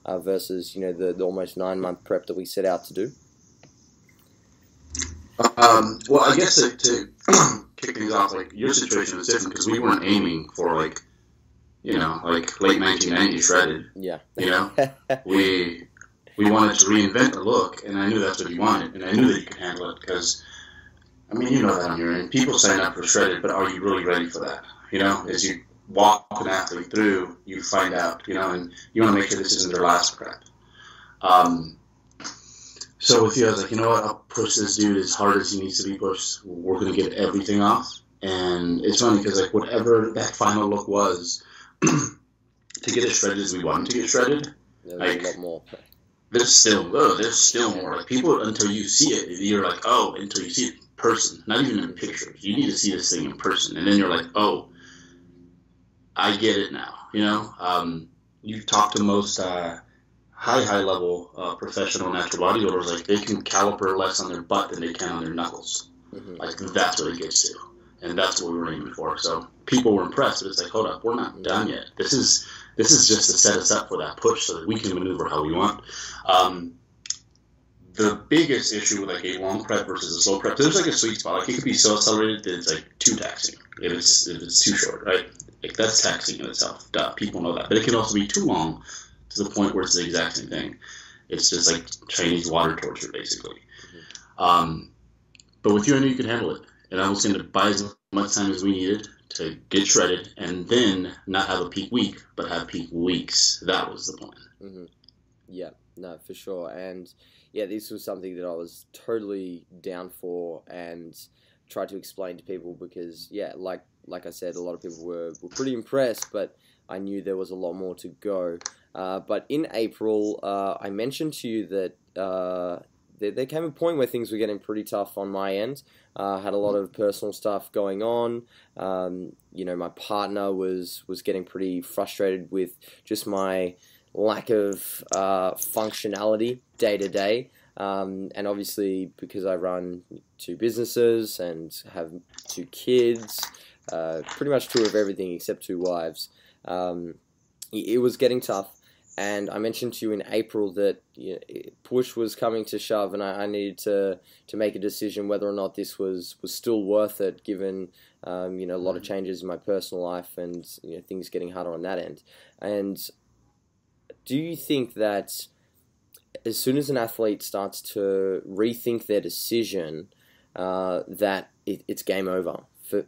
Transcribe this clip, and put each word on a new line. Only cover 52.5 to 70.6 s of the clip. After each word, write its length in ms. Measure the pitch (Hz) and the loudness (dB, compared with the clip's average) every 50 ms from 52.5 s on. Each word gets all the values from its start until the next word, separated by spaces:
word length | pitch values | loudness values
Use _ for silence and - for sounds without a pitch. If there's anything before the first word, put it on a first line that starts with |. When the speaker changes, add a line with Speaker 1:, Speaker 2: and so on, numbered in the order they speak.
| 110 | 0
Speaker 2:
need 100 | 139 135 | 2 2
to 100 | 104 - | 0 0
see 140 | - 98 101 92 | 0 0 0 0
this 180 | 90 85 - 90 | 0 -2 -2 -2
thing 120 | 82 73 | -2 -4
in 100 | 69 67 | -6 -8
person. 400 | - - 95 - - - - - | -4 -2 0 0 0 0 -2 -2
And 100 | 78 87 | 0 2
then 100 | 101 101 | 4 6
you're 140 | 101 95 90 | 6 6 4
like, 160 | 85 85 85 - - | 2 0 -2 -2 0
"Oh, 340 | 104 107 98 82 - - - - - - - - - - - - - - - - - - - _ _ _ _ _ _ _ _ _ _ _ _ _ | 2 2 2 2 0 -4 -10 -18 -20 -20 -20 -20 -20 -20 -20 -20 -20 -20 -20 -20 -20 -20 -20 _ _ _ _ _ _ _ _ _ _ _ _ _
I 200 | 85 98 104 104 | 0 0 2 2
get 220 | 101 110 110 98 101 | 2 2 2 4 2
it 140 | - - 71 | 0 -2 -6
now," 220 | 65 - - - - - - - | -8 -10 -10 -12 -16 -16 -6 -2
you 120 | 107 107 | 0 2
know? 300 | 104 107 107 107 - - - | 2 2 0 -2 -6 -10 -6
Um, 480 | 90 90 90 87 85 85 82 80 80 - _ _ _ _ _ _ - | -2 0 0 0 0 -2 -4 -6 -10 -14 _ _ _ _ _ _ -12
you 180 | 107 113 113 - | -12 -10 -8 -2
talk 300 | - - 104 107 107 - | 2 4 4 4 4 4
to 80 | 110 104 | 2 2
most, 340 | 101 101 101 101 - - - | 4 4 2 2 0 -2 -2
uh, 400 | 95 92 90 90 87 85 - - - _ _ _ _ _ _ _ _ _ _ | -2 -2 -2 -2 -4 -4 -6 -10 -14 _ _ _ _ _ _ _ _ _ _
high, 320 | - - 117 120 131 117 | -6 -2 2 2 2 2
high 180 | 104 101 101 98 | 2 2 2 2
level, 480 | 98 92 90 87 87 87 87 87 - - | 2 0 0 0 0 -2 -2 -4 -10 -12
uh, 180 | - 92 87 85 | -8 -8 -6 -6
professional 580 | - - 101 - 101 95 - - 90 92 90 90 | -6 -10 -6 -4 -2 -2 -2 -2 -2 -2 -2 -2
natural 300 | 90 90 - 101 85 90 | -2 -2 -2 -2 0 2
bodybuilders, 440 | 92 104 113 104 92 90 90 87 87 85 | 2 2 2 2 2 0 0 0 -2 -2
like, 140 | 85 85 | -4 0
they 120 | - 101 104 | 0 0 0
can 240 | 101 113 104 92 - | 2 0 -2 -2 -2
caliper 540 | - 95 95 95 101 98 - 101 92 95 | 0 2 4 4 2 2 0 0 0 2
less 240 | 95 95 95 - - | 2 0 0 0 -2
on 120 | 92 92 87 | -4 -4 -6
their 100 | 85 85 | -8 -4
butt 280 | - 101 101 95 - | -2 0 0 0 -2
than 100 | 95 85 | -4 -6
they 120 | 82 85 85 | -6 -6 -6
can 180 | - 92 87 | -6 -6 -6
on 140 | 85 82 80 | -4 -4 -6
their 100 | 80 82 | -6 -4
knuckles. 540 | 82 87 90 - - - - - - - - - - - - - | -4 -4 -6 -6 -10 -8 -6 -6 -6 -8 -10 -18 -20 -20 -18 -16
Speaker 1:
Mm-hmm. 220 | 98 101 98 90 | -16 -14 -14 -12
Speaker 2:
Like, 200 | 82 82 85 82 - 98 92 90 | -10 -8 -8 -8 -8 -8 -2 0
that's 260 | 95 90 90 90 - | 2 2 2 2 0
what 120 | 78 82 85 | -2 -2 -4
it 80 | 82 | -4
gets 280 | 82 80 - - - - | -6 0 2 2 2 2
to. 60 | - - - - - - - - - _ | -2 -8 -14 -18 -20 -20 -20 -20 -20 _
And 160 | 87 85 87 | -8 -4 0
that's 240 | 92 95 92 - - | 2 2 2 0 -2
what 120 | 90 85 85 | -2 -2 -2
we 60 | 85 | -2
were 140 | 85 82 78 | -4 -4 -6
aiming 220 | 76 76 73 - | -8 -8 -10 -10
for. 240 | 82 80 80 78 - | -6 -6 -6 -4 -4
So 300 | - 85 82 82 - - - _ - | -2 -2 -2 -4 -6 -10 -18 _ -4
people 260 | - 135 127 - 117 104 | 2 2 4 6 6 6
were 120 | 95 90 | 4 4
impressed, 380 | 85 - - 131 135 - - 107 | 0 0 2 2 2 2 -2 -4
but 80 | 95 | -4
it's 120 | 92 - | -4 -4